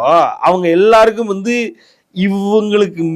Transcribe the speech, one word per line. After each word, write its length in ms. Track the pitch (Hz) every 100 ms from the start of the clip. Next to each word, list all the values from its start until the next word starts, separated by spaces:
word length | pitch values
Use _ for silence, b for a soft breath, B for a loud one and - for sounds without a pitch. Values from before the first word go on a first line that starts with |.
| 123 165 135
அவங்க 380 | - 151 185 180
எல்லாருக்கும் 600 | 170 208 226 226 214 226
வந்து 480 | 196 202 240 226 - b b b 180
இவங்களுக்கு 880 | 196 196 202 214 214 208 196 170 165